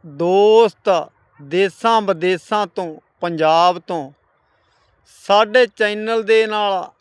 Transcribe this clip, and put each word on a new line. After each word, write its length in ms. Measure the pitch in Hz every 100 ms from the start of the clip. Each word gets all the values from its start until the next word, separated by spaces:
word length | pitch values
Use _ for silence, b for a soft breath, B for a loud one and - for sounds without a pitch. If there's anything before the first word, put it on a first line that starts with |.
| 165
ਦੋਸਤ 1040 | 143 170 190 208 220 226 - - 175 - _ _ _
ਦੇਸ਼ਾਂ 600 | 143 170 196 - 226 226
ਵਿਦੇਸ਼ਾਂ 640 | 202 170 180 180 - 214 202
ਤੋਂ, 340 | - 175 156 _ _
ਪੰਜਾਬ 580 | 175 165 156 165 175 175
ਤੋਂ 340 | - 170 135 143 _ _ _ _ _ _ _ _ _ _ -
ਸਾਡੇ 400 | 202 220 247 240
ਚੈਨਲ 560 | _ 214 214 214 226
ਦੇ 240 | 214 220 220
ਨਾਲ 440 | 214 202 190 165 _